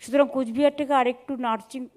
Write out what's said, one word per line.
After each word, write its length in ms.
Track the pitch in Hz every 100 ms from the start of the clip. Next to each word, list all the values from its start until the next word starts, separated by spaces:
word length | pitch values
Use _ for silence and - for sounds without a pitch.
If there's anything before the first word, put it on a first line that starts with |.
সুতরাং 260 | - 277 277
কুচবিহারটাকে 640 | 262 240 226 285 285 277 277
আরেকটু 420 | 247 247 - 262
নার্চিং-, 520 | 247 220 - 262 247